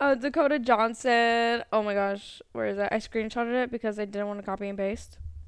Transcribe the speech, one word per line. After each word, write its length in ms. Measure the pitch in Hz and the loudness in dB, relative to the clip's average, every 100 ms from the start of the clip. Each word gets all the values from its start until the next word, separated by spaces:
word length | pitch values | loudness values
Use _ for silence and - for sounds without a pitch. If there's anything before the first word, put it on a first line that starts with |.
uh, 140 | 277 262 | 2 2
Dakota 420 | 269 320 285 294 | 0 2 4 2
Johnson. 1040 | 240 220 226 233 254 233 233 233 233 233 - | 4 4 4 0 2 4 6 4 2 0 0
Oh 120 | 220 | 0
my 100 | 208 | 0
gosh, 480 | 202 196 202 - - - | 0 0 -2 -8 -18 -10
where 140 | 233 214 | -4 -2
is 100 | 202 | 0
that? 140 | 202 | 0
I 40 | 220 | -2
screenshotted 580 | - 226 220 240 233 247 | -2 -4 -4 -2 -2 0
it 80 | 247 | -2
because 280 | 233 220 208 | -2 -4 -4
I 40 | 202 | -6
didn't 200 | 202 208 | -4 -6
wanna 160 | 202 | -6
copy 260 | 196 190 202 | -6 -6 -6
and 80 | 196 | -2
paste. 420 | 196 226 - - - - | -4 -4 -10 -14 -12 -12